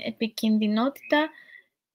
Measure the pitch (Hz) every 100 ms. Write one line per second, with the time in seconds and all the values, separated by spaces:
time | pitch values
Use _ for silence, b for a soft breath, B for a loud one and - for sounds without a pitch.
0 | 226 220 220 - 220 214 214 214 254 -
1 | - 302 311 B B B B _ _